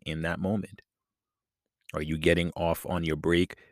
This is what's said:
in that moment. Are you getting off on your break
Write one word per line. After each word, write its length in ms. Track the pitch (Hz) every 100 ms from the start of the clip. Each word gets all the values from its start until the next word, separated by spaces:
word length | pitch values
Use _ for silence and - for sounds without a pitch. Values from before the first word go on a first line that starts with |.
| -
in 160 | 78
that 180 | 82 85
moment. 440 | 92 107 - - - _ _ _ _ _ _ _ _ _ -
Are 100 | 80
you 160 | 78 80
getting 320 | 82 85 85 -
off 300 | 85 82 -
on 180 | 90
your 120 | 82 78
break 400 | 78 85 90 - -